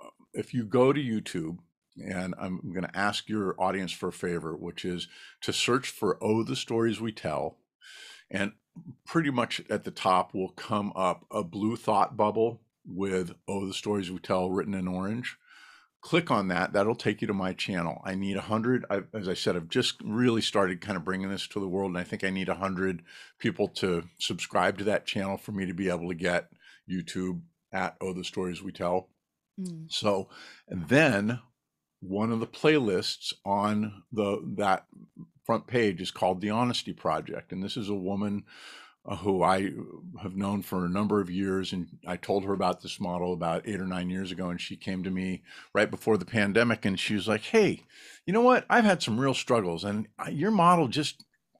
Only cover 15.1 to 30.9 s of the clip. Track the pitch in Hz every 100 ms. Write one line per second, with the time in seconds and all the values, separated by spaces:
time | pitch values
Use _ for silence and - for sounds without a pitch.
15.1 | 117 123 - _ - - - _ _ -
16.1 | 170 165 113 95 87 92 98 107 120 120
17.1 | 107 107 98 92 90 - 92 82 - 95
18.1 | 95 98 98 98 110 117 123 - 101 -
19.1 | 107 95 85 107 87 82 127 - - 110
20.1 | 110 123 113 - 104 95 90 104 95 85
21.1 | 95 95 98 - 104 95 95 98 87 87
22.1 | 110 95 95 92 87 95 90 95 87 -
23.1 | - - - 117 87 98 - 95 85 87
24.1 | - - 90 - 98 92 98 104 101 -
25.1 | 104 98 98 - 98 95 90 95 87 87
26.1 | 85 87 87 - _ - - - 90 85
27.1 | 92 92 85 - _ - 95 92 - 95
28.1 | 92 92 104 90 85 95 - 87 92 -
29.1 | _ _ _ _ - 185 165 160 - 107
30.1 | 98 98 - - - - 92 78